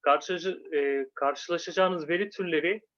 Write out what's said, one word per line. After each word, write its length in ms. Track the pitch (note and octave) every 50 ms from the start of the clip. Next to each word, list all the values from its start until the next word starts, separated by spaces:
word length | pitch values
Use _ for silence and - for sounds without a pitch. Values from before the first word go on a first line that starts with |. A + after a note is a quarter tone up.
karşılaşı-, 720 | - D3 C#3+ D3 - - F#3 F3 E3 F#3+ F3+ - - - D#3+
e, 300 | D3 C#3+ C#3 C#3 C#3 C3+ C3+ _
karşılaşacağınız 920 | - C#3 C#3 C#3 - - - F3 E3 - F#3 E3 F#3+ F#3 F#3 F#3 E3+ D3+ C#3+
veri 200 | E3+ F3+ G#3 G#3
türleri 520 | - - F#3+ F3 E3 D3+ D3 F3 G#3 A3 _ _ _